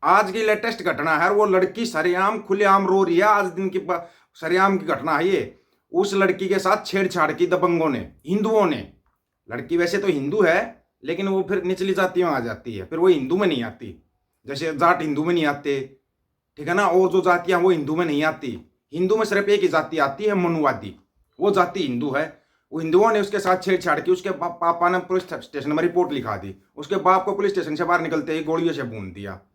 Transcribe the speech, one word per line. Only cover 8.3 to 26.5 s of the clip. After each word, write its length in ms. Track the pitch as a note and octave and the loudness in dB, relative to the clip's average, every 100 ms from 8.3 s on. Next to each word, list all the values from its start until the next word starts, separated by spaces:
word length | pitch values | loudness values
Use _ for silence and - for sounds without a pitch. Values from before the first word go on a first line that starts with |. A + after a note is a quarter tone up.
| F#3+ G#3+ A3 F#3+ | -2 2 2 2
ने। 260 | C3+ G2+ _ _ _ _ _ _ | 0 -8 _ _ _ _ _ _
लड़की 240 | A#2+ C3+ E3+ | -12 -4 -2
वैसे 220 | F3 F#3 | 0 0
तो 80 | G3+ | 0
हिंदू 360 | D#3 C3+ G#3 | -2 -2 2
है, 440 | F3+ F3 A#3 - _ _ | 2 2 0 -10 _ _
लेकिन 240 | C3+ E3+ G3 | -8 -4 -2
वो 140 | F#3+ | -2
फिर 200 | D#3+ G3+ | 0 -2
निचली 320 | F3 F#3 F#3+ | -2 -4 -2
जातियों 340 | F#3 F#3 F3+ F3 | 0 0 0 0
में 80 | C#3 | 0
आ 40 | |
जाती 360 | A#2 A2 - G#2 | -4 -8 -10 -10
है, 100 | F#2 | -8
फिर 120 | D#3+ | 2
वो 100 | F3+ | 4
हिंदू 280 | E3+ C3 F3 | 4 2 0
में 120 | G3+ | 2
नहीं 160 | C#3 | 0
आती। 460 | A#2 G#2+ A2 F2 _ _ _ _ A#2+ | -4 -10 -16 -18 _ _ _ _ -12
जैसे 260 | C3+ D#3+ | -8 -6
जाट 300 | D3+ E3+ F3+ | 0 2 2
हिंदू 220 | D#3+ C#3+ | 0 -2
में 100 | D#3 | 0
नहीं 120 | F3 D3+ | 2 0
आते, 500 | C#3+ D3 C#3 C3+ _ _ _ _ _ _ - | -2 -2 -4 -4 _ _ _ _ _ _ -14
ठीक 120 | D3 | -4
है 60 | |
ना, 120 | F3 G3+ | 0 2
और 220 | F3 F#3 | 4 4
जो 120 | F3+ | 2
जातियां 400 | F3+ F3 F3 F3+ | 4 2 2 2
वो 100 | F3+ | 4
हिंदू 260 | E3+ C#3 D#3 | 2 0 -2
में 100 | F3 | 0
नहीं 180 | D3 | 0
आती। 480 | D#3 D3+ C#3 G2 - _ _ | 0 -2 -8 -10 -14 _ _
हिंदू 240 | D3+ F#3 A3 | -4 0 0
में 80 | |
सिर्फ 240 | A3 G3+ G3+ | 2 0 2
एक 120 | G#3 | 2
ही 80 | F3+ | 4
जाति 300 | D#3 D3+ D#3 | 2 0 0
आती 260 | C#3 C#3 | -2 0
है, 100 | G#3 | -2
मनुवादी, 600 | G3+ F3+ E3 C#3+ A#2+ G2+ - _ _ _ _ | 0 0 2 0 0 -8 -16 _ _ _ _
वो 100 | F#3 | 0
जाति 320 | G3 F3 G3 | 2 0 0
हिंदू 280 | D3 A#2+ D3 | -4 -2 -2
है। 340 | C3 D#3 - _ _ _ | -4 -4 -8 _ _ _
वो 60 | D3+ | -8
हिंदुओं 340 | D#3+ E3+ A3 | 2 4 4
ने 80 | G#3+ | 2
उसके 180 | G3 G#3 | 0 -2
साथ 240 | F#3 F#3 | 0 0
छेड़छाड़ 380 | F#3 F#3 F3 D3+ | 2 0 2 -2
की, 120 | D#3+ | 2
उसके 180 | F3+ G3 | 0 0
पा-, 180 | F3 F3 | -4 -6
पापा 400 | E3+ E3+ E3+ F3 | -2 -2 2 2
ने 100 | F3+ | 0
पुलिस 360 | F3+ F#3 - | 0 -4 -4
स्टेशन 380 | C#3 - D3 C3+ | -12 -10 -8 -4
में 100 | D3+ | 0
रिपोर्ट 300 | E3+ E3+ E3 | 0 2 0
लिखा 240 | C#3+ A#2 G2+ | -2 -4 -6
दी, 280 | G2 | -8